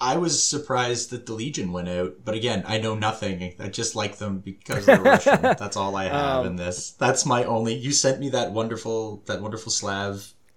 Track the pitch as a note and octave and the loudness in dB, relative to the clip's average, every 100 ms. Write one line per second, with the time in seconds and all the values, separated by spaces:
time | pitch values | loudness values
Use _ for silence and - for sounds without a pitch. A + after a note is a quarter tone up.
0 | - E3+ E3+ - - C#3+ - B2+ B2 A#2+ | 0 2 2 2 0 -2 -2 0 0 -2
1 | - B2 - A2 B2+ D3 F#2 F2+ F2+ F2+ | -4 -8 -8 -6 -4 -4 -4 -4 -4 -2
2 | F#2 - - A2 A#2+ G2+ - A2 A2+ G#2+ | -2 -4 -4 -2 0 0 -2 -2 -2 0
3 | G#2+ A2 G2+ F2+ F2+ - G2+ A2 A2+ A2+ | -2 -2 -4 -4 -6 -8 -8 -4 -4 -2
4 | G#2 - G#2 F#2+ G2 F#2+ - C3 - G3+ | -4 -4 -6 -6 -8 -12 -6 0 6 8
5 | C4+ B3+ C#4 B3+ B3 - G#2 G#2 G2 G2 | 8 6 6 4 4 2 -2 -4 -2 -2
6 | F#2+ C#3+ C#3+ C3 F#2+ F2+ F2 F2+ - - | -2 0 0 0 -2 -4 -4 -6 -8 -2
7 | B2+ C3 - B2 A#2 A2+ A2+ A2+ C3 - | 2 2 2 2 2 0 0 -2 0 2
8 | C3+ C3 C#3 A#2+ F#2+ G#2+ A2+ A2+ A2 A2+ | 4 2 0 -2 -2 -2 -2 -4 -4 -2
9 | F2+ - - G2+ G#2 A2 A2 - G2+ G2 | -4 -8 -6 -6 -6 -8 -4 -2 -2 -2
10 | G2+ G2 - - _ | -4 -6 -10 -20 _